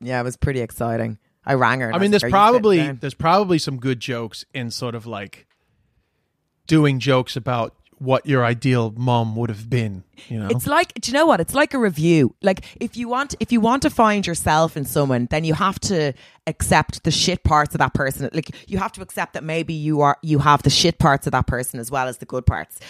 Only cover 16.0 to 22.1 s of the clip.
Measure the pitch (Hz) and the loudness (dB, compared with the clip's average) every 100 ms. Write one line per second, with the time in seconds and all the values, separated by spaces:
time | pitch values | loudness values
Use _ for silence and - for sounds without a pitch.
16 | 147 127 - _ - 156 - 165 - - | -2 -6 -14 _ -10 -6 2 2 2 -2
17 | - 147 - 175 - 151 147 151 139 - | -2 0 0 -2 2 2 2 0 -2 0
18 | 139 131 135 160 147 - - 190 196 - | -4 -4 -6 -6 -8 -12 -8 -6 -6 -8
19 | 190 - 170 - 156 160 156 160 151 151 | -12 -8 -8 -8 -6 -6 -4 -4 -2 2
20 | 143 143 160 147 147 147 139 - 175 - | 2 2 0 2 6 6 4 4 2 4
21 | 160 139 - 127 123 123 127 131 113 139 | 2 2 0 -2 -2 -4 -6 -10 -8 -6
22 | 127 | -6